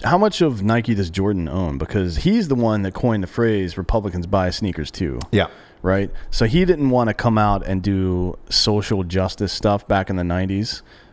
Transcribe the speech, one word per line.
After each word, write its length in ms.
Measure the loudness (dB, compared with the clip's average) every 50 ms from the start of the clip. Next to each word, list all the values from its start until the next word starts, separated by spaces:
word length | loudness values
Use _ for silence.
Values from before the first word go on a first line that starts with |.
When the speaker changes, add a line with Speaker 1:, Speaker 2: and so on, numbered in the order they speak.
| 0
Speaker 1:
how 140 | 0 2 4
much 220 | 4 2 2 2
of 200 | 2 0 2 0
Nike 320 | 0 2 2 2 2 0 0
does 160 | 0 0 -2
Jordan 380 | -2 -2 0 0 0 0 -2 -2
own? 300 | -2 -2 -2 -2 -2 -4
Because 380 | -4 -2 -2 -2 -2 0 -2 0
he's 320 | 0 2 2 2 0 0
the 60 | 0
one 280 | 0 2 2 0 0 -2
that 100 | -4 -4
coined 300 | -2 0 0 0 0 -2
the 40 | -4
phrase, 500 | -2 0 0 2 2 0 0 -2 -4 -6
"Republicans 500 | -4 -2 -2 0 -2 -2 -4 -6 -4 -2
buy 220 | 0 0 0 0
sneakers 400 | -2 -2 -4 -4 -4 -6 -8 -8
too." 280 | -6 -4 -4 -4 -4 -6 -4 0
Speaker 2:
Yeah. 160 | 0 0 0 0 -4 -12 -20 -20 -18 -6
Speaker 1:
Right? 300 | -2 0 0 0 0 -2 -6 -8 -6 -4
So 160 | 0 2 2
he 200 | 4 4 4 4
didn't 260 | 4 4 2 2 2
wanna 240 | 2 2 2 0 0
come 240 | 0 0 2 4 4
out 260 | 4 4 2 0 0
and 160 | -2 -2 0
do 560 | 0 0 0 2 2 0 0 0 -2 -2 -4 -8 -8 -4
social 540 | -2 0 2 2 2 2 0 0 -2 -2 -2
justice 480 | -2 0 0 0 -2 -2 -4 -4 -4
stuff 360 | -2 0 0 2 2 0 0 0
back 240 | 0 0 0 0
in 60 | -2 -2
the 60 | -2
nineties 600 | 0 0 0 0 0 0 -2 -2 -4 -6 -10 -14 -18 -20 -20 -20 -20